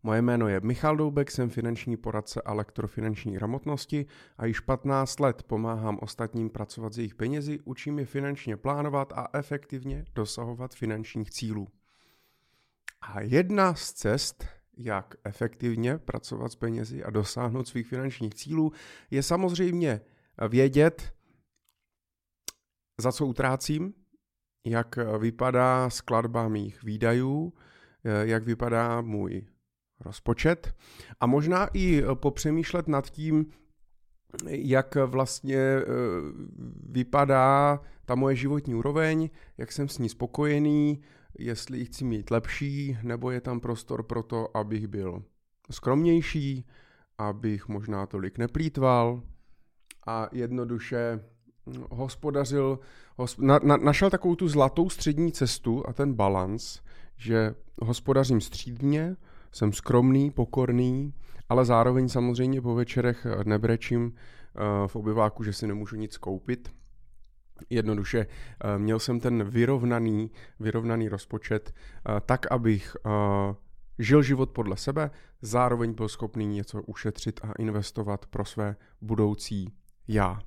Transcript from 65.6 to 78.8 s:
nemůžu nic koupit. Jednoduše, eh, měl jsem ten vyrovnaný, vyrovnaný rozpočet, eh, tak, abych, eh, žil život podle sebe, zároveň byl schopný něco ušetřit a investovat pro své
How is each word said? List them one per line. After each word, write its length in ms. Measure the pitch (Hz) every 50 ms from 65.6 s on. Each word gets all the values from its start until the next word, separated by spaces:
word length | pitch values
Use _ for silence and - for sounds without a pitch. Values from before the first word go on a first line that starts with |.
| -
nemůžu 280 | 107 101 104 107 104 117
nic 220 | 107 107 104 -
koupit. 540 | - - 98 95 92 - - 123 120 123 - - - - - - - - - - - - - _ - _ - - - - -
Jednoduše, 580 | 123 117 107 107 107 104 98 - - 117 104
eh, 500 | - - - - - - - - 104 101
měl 220 | 98 104 107 110 113
jsem 200 | - - 123 120
ten 240 | 117 123 120 113 104
vyrovnaný, 880 | 101 120 117 117 120 139 131 117 120 120 117 117 113 107 104 110 113 - - - - - -
vyrovnaný 500 | 110 110 107 113 113 117 113 113 110 107
rozpočet, 640 | 101 98 - - - 107 - - 110 107 - - -
eh, 480 | - - - - - - - 107 104 -
tak, 260 | - - - - -
abych, 460 | - 127 117 113 110 98 - - - - -
eh, 500 | 107 104 104 104 101 101 101 98 98 101 - - - - - - - - -
žil 220 | 117 104 135 151
život 280 | 143 123 139 127 131 -
podle 280 | - - 113 101 95
sebe, 340 | 104 - - 135 156 151 139 - - - - - _
zároveň 520 | - 107 107 123 127 123 120 117 117 117 113
byl 160 | 113 110 104
schopný 380 | - - - 104 - 113 107
něco 340 | 104 104 101 101 - - 104
ušetřit 580 | 101 - 101 - - 110 104 - - 113 107 - -
a 80 | 107 101 -
investovat 640 | 113 110 104 104 101 - - - 107 101 101 98 -
pro 200 | - - - 101
své 300 | - - - 107 104 101 -